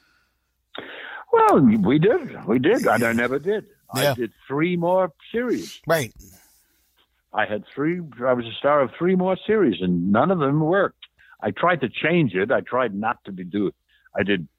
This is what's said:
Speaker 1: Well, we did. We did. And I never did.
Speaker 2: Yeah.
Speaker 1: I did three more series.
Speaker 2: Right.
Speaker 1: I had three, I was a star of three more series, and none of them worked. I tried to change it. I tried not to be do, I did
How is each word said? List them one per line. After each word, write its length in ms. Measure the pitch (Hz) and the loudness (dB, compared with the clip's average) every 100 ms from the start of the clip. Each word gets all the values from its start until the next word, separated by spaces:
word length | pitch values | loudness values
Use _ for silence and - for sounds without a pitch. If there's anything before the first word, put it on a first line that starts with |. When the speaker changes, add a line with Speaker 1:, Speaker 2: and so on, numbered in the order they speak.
| _ _ _ _ _ _ _ - - - - - - | _ _ _ _ _ _ _ -16 -16 -16 -16 -18 -2
Speaker 1:
Well, 280 | 453 440 262 | 2 4 6
we 380 | 127 110 95 147 | 6 4 4 4
did. 460 | 190 349 262 - 76 | 4 2 -2 -10 -2
We 120 | 123 | 0
did. 260 | 139 254 160 | 2 2 2
And 160 | 110 | 2
I 100 | 117 | 2
never 260 | 117 120 135 | 0 -2 -2
did. 280 | 165 214 - _ _ 127 | -4 -4 -6 _ _ -2
Speaker 2:
Yeah. 160 | 143 | -2
Speaker 1:
I 20 | |
did 180 | 123 113 - - | 0 -4 -10 -8
three 300 | 139 175 175 | -4 -2 -2
more 360 | 165 185 180 - - | 0 0 0 -6 -10
series. 480 | 226 247 135 - - - | -6 -4 -4 -6 -10 -2
Speaker 2:
Right. 260 | 165 113 - 101 - _ _ _ _ _ _ _ _ _ | -2 -2 -10 -20 -20 _ _ _ _ _ _ _ _ _
Speaker 1:
I 140 | 101 98 | -4 -2
had 180 | 104 - | -4 -8
three, 260 | - 151 180 160 117 | -6 -4 -4 -8 -6
I 80 | 127 | -2
was 140 | 123 117 | -2 -4
a 60 | |
star 280 | 104 139 147 | -4 0 2
of 100 | 123 - | 0 0
three 200 | 175 190 | 0 2
more 200 | 180 180 | 0 -2
series, 360 | - 220 156 92 | 0 2 2 0
and 320 | 92 87 92 | 0 0 2
none 180 | 104 156 | 2 4
of 80 | 185 | 2
them 220 | 139 151 | 2 0
worked. 440 | 156 196 170 - - _ _ - | 2 0 0 -4 -20 _ _ -10
I 100 | 107 | -8
tried 300 | - 170 175 | -2 0 0
to 80 | 117 | -2
change 460 | - 151 175 135 | -2 0 2 2
it. 180 | 90 107 | 0 0
I 80 | 123 | 0
tried 340 | - 123 123 | 0 -2 -2
not 280 | 98 110 120 | -2 -4 -6
to 80 | - | -10
be 100 | 92 | -12
do, 280 | 90 104 92 - _ _ _ 98 | -6 -4 -4 -4 _ _ _ -4
I 60 | |
did 240 | 101 98 78 | -2 -2 -4